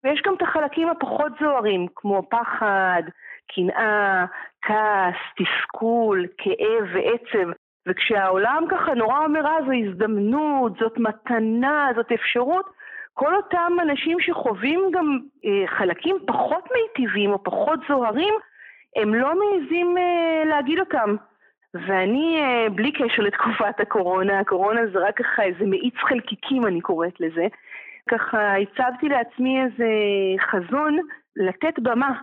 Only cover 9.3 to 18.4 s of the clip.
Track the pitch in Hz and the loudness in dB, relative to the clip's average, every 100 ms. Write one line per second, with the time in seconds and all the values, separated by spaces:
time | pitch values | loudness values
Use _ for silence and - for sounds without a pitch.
9.3 | 311 294 320 269 254 208 180 214 214 208 | 2 2 0 0 0 -2 -2 0 2 2
10.3 | 277 302 277 240 180 226 226 220 220 - | 2 0 0 0 0 -2 0 -2 -4 -2
11.3 | 233 220 226 269 294 277 226 233 226 - | 0 2 0 0 2 0 0 0 -2 0
12.3 | 240 254 359 381 - - - - - 285 | 0 0 0 -2 -16 -18 -16 -12 -2 0
13.3 | 381 - 359 349 349 330 285 311 349 359 | 0 0 0 2 2 0 0 0 0 0
14.3 | 330 240 190 247 339 381 349 311 269 262 | 0 -2 -2 0 0 2 2 0 -2 -6
15.3 | _ 214 196 185 - 196 170 - 185 190 | _ -2 0 0 0 0 0 -2 -2 -2
16.3 | - - 320 - 494 440 - 233 208 202 | -2 0 -2 -2 -2 -2 -2 -2 0 0
17.3 | 196 196 - - 320 - 277 233 220 392 | 0 -2 0 0 0 0 0 0 0 0
18.3 | 427 | 0